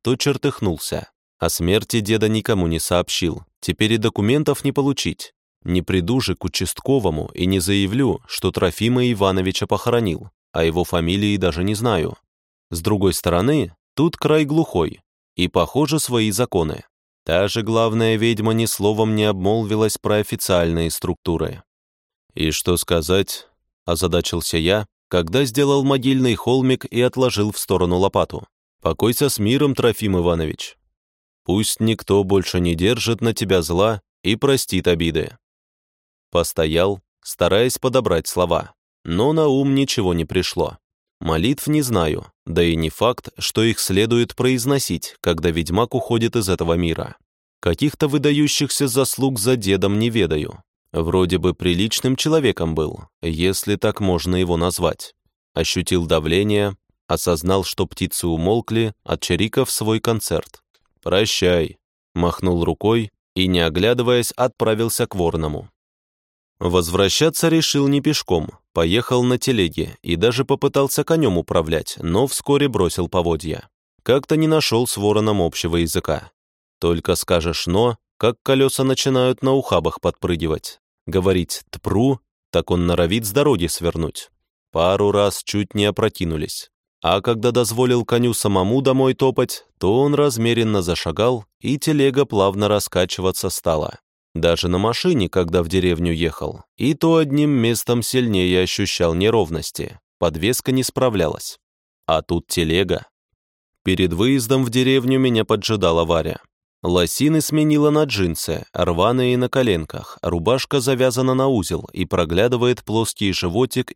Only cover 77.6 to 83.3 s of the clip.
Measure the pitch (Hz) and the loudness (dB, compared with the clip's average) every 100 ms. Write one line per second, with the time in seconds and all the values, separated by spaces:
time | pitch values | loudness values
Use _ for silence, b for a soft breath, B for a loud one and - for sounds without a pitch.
77.6 | - 92 120 113 _ - 113 117 - 135 | -2 2 2 -2 _ -4 -2 -2 0 2
78.6 | 135 - 135 131 139 131 127 127 131 135 | 2 2 0 0 0 2 2 0 0 0
79.6 | - 90 80 - 87 - 87 85 80 76 | 2 0 0 -2 -4 -2 -2 -2 -2 -4
80.6 | - - _ _ - 92 92 92 80 - | -8 -18 _ _ -4 0 2 2 0 -8
81.6 | - - - 98 131 131 _ _ _ 87 | -12 -8 -2 0 2 0 _ _ _ -2
82.6 | - 87 87 85 85 113 110 | 0 0 2 2 2 0 -2